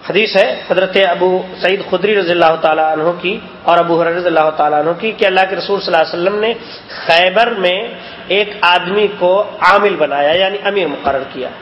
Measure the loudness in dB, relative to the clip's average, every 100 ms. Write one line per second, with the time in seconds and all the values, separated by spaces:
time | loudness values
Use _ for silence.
0 | -2 -2 2 2 2 0 -2 0 2 2
1 | 2 2 0 0 -4 -4 -2 -2 -2 -2
2 | 0 0 0 2 4 4 2 2 0 0
3 | -2 -2 -6 -6 -10 -6 2 2 4 2
4 | 2 0 0 2 2 2 0 2 0 -2
5 | -4 0 2 2 0 -2 -4 -4 0 0
6 | 0 0 -2 0 -2 -4 -10 -18 -16 -12
7 | 0 2 4 2 0 0 -2 -2 -6 -12
8 | -16 -16 -4 -2 -2 0 2 2 2 0
9 | 0 2 2 2 0 0 4 4 2 0
10 | 0 0 2 2 0 -2 -2 -2 -2 -2
11 | -2 -2 -6 -10 -10 -10